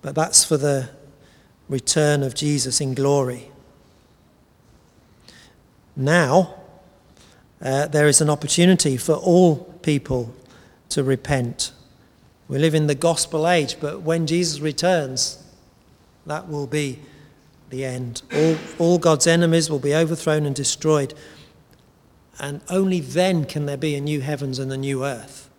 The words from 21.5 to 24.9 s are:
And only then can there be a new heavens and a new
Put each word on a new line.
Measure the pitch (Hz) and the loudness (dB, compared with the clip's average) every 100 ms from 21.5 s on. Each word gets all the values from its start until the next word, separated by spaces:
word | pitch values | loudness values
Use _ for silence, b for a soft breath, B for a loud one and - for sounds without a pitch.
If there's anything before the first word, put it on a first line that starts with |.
| B _ _ _ _ _ _ _ - | B _ _ _ _ _ _ _ -12
And | 143 143 - | -10 -10 -4
only | 185 190 185 | 0 0 -2
then | 139 139 185 175 | -2 0 2 0
can | 147 151 147 | -2 -4 -6
there | 139 | -4
be | 156 143 | -4 -4
a | |
new | 143 151 | -4 -4
heavens | 135 147 139 131 | -4 -6 -6 -6
and | 135 | -6
a | 135 | -6
new | 139 | -4